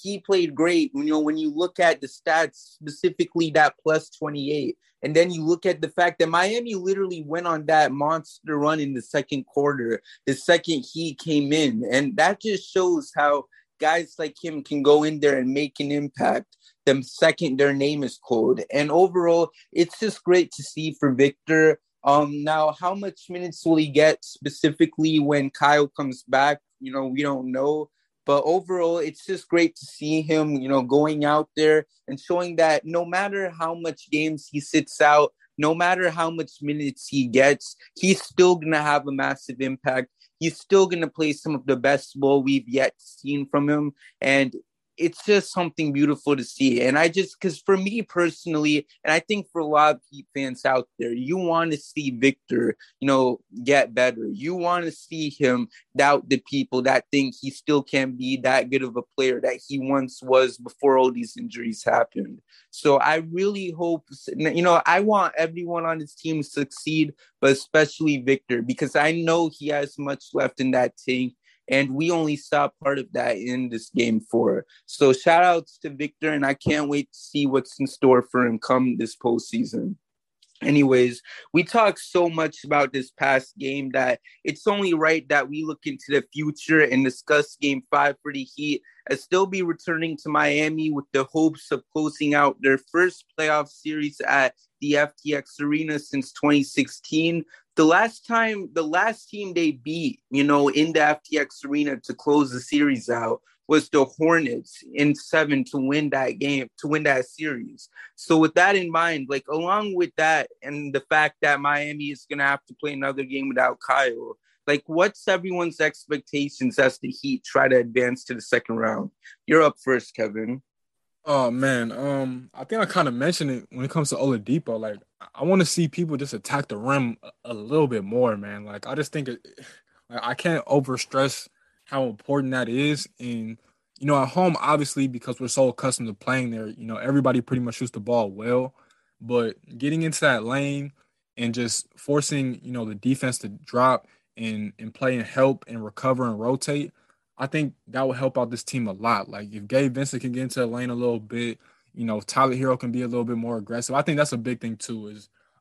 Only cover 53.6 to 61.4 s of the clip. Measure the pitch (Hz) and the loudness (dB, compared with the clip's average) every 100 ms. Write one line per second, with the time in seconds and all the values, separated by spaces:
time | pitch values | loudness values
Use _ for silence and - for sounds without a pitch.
53.6 | 123 139 120 117 127 117 110 104 143 180 | 2 2 2 2 0 0 -8 -8 -6 -4
54.6 | 170 175 165 - - 160 151 - 139 123 | -2 -2 -4 -8 -12 -8 -8 0 0 2
55.6 | 117 - _ - 143 143 - 135 - 139 | -2 -10 _ 2 4 4 2 -2 -2 -4
56.6 | 131 127 127 131 - 143 135 - 135 - | -2 -2 0 0 0 0 0 -4 -14 -10
57.6 | - 147 135 139 131 123 127 131 127 131 | 0 0 0 -2 -2 -4 -6 -2 2 2
58.6 | 123 131 127 117 120 - 131 123 131 123 | 2 -2 -2 -8 -8 -2 0 0 -2 -4
59.6 | - 139 131 139 131 - 127 131 127 117 | -8 -6 -2 -2 -2 -8 2 4 4 0
60.6 | 120 - 139 131 131 120 117 - | -16 0 4 6 4 0 -8 -10